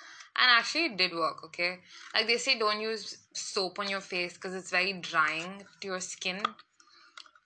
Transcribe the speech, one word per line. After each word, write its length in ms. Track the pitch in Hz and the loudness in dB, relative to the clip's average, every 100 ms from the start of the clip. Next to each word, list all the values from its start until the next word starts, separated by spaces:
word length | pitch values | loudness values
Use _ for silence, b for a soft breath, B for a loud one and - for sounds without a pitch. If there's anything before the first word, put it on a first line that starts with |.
| B B B - | B B B 4
And 140 | 247 | 6
actually, 360 | 240 - 294 330 | 6 6 0 0
it 100 | 196 | 2
did 180 | 185 | 0
work, 300 | 170 160 - | 2 0 -2
okay? 340 | 160 - 175 180 - B B | -8 -2 -2 -2 -12 B B
Like, 140 | - 220 | 0 4
they 120 | 233 | 2
say 200 | 269 262 | 2 2
don't 220 | 214 214 | 2 2
use 380 | 220 220 196 - - | -2 -4 -6 -12 -12
soap 460 | - - - 185 180 | -10 -4 -2 -2 -2
on 100 | 202 | -4
your 120 | 196 | -4
face 360 | 190 185 175 - | -4 -4 -4 -6
'cause 180 | 190 | -8
it's 160 | 185 180 | -8 -2
very 220 | 180 185 | 0 2
drying 720 | 190 156 170 151 156 175 196 196 - | -2 0 2 4 2 -4 -10 -16 -12
to 60 | 202 | -6
your 140 | 185 | -6
skin. 420 | 185 - 190 185 220 220 - _ B B B B B _ | -6 -6 -4 -2 -2 -4 -20 _ B B B B B _